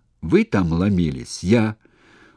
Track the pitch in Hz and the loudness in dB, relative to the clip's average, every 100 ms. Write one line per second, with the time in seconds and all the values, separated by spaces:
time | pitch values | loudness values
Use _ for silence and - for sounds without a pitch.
0 | _ _ 82 180 226 104 87 82 98 95 | _ _ 0 0 2 0 0 0 0 0
1 | 82 65 58 - 87 117 110 110 _ _ | 0 -4 -12 -8 0 2 2 -4 _ _
2 | _ _ - | _ _ -20